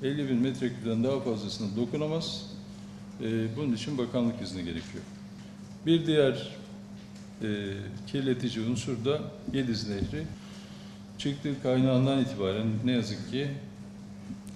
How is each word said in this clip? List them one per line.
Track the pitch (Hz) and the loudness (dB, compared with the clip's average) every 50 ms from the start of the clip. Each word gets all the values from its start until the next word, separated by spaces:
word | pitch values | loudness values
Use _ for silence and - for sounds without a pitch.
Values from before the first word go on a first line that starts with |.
| - | 0
Elli | 131 143 147 147 135 | 0 0 0 2 2
bin | 131 117 | 4 4
metreküpten | 120 135 127 131 131 120 104 98 104 113 113 113 117 | 4 4 2 2 0 0 0 0 -2 0 2 4 4
daha | 131 139 135 | 4 4 2
fazlasına | - 127 113 104 101 101 95 - 110 101 98 | 2 0 0 0 -2 -4 -4 -2 -2 -2 2
dokunamaz. | 110 123 - - 147 151 151 156 165 170 - - - - - - - - - - - - - - - - - - - | 2 0 2 2 0 0 0 0 0 -2 -2 -4 -6 -8 -10 -10 -12 -12 -12 -12 -12 -12 -12 -12 -12 -12 -12 -8 -4
E, | 123 110 113 113 113 113 110 127 | -2 0 2 2 2 2 0 0
bunun | 151 143 117 | 2 2 2
için | 107 107 - 147 131 | 2 0 -2 0 0
bakanlık | 123 120 - 127 120 117 107 - | 0 2 2 4 4 4 2 0
izni | 98 92 95 92 85 | -4 -4 -4 -4 -2
gerekiyor. | 85 85 80 80 - - 90 - - - - - - - - - - - - - - - - - | -2 -2 -4 -4 -6 -8 -10 -10 -10 -12 -12 -12 -12 -12 -12 -12 -14 -12 -14 -12 -12 -12 -6 2
Bir | 151 165 170 151 | 4 4 6 6
diğer, | 160 156 151 143 135 123 117 - - - - - - - - - - - - - - - - - - - - | 6 6 8 8 6 6 2 -2 -6 -10 -10 -12 -12 -12 -12 -12 -12 -14 -14 -14 -14 -14 -14 -14 -14 -10 -4
e, | 117 110 104 104 101 98 98 98 101 101 101 - - - | -2 0 0 0 0 -2 -4 -4 -6 -8 -8 -10 -10 -4
kirletici | - 143 135 135 127 123 127 123 - 113 110 | -2 0 2 2 2 2 0 -2 0 0 0
unsur | 113 123 - - 135 131 110 110 | 0 0 0 0 -2 -2 0 2
da | 131 147 151 - - - - - - - | 2 2 2 0 -4 -8 -10 -8 -2 0
Gediz | 135 131 123 113 107 104 104 | 0 2 2 0 0 0 -2
Nehri. | 104 98 98 - - 151 160 156 - - - - - - - - - - - - - - - - - - | 0 0 0 0 -2 -4 -4 -6 -8 -10 -12 -14 -14 -14 -14 -14 -14 -14 -14 -14 -14 -14 -14 -14 -10 -2
Çıktığı | - 147 139 139 - 151 139 131 - | -2 -2 -2 0 0 -2 -2 0 2
kaynağından | 131 127 127 127 131 131 127 127 135 135 135 | 4 6 8 8 8 8 8 6 6 6 6
itibaren | 123 110 101 101 98 95 95 107 110 113 110 107 113 | 4 2 2 0 2 2 2 2 2 2 2 2 2
ne | 123 | 4
yazık | 127 120 107 101 104 92 95 92 | 4 4 2 0 -2 -6 -6 -4
ki | 117 127 143 143 139 139 - - - - - - - - - - - - - - - - - - - | -2 -2 -2 -2 -4 -6 -8 -12 -12 -14 -14 -14 -14 -14 -14 -12 -12 -12 -10 -10 -10 -10 -10 -10 -2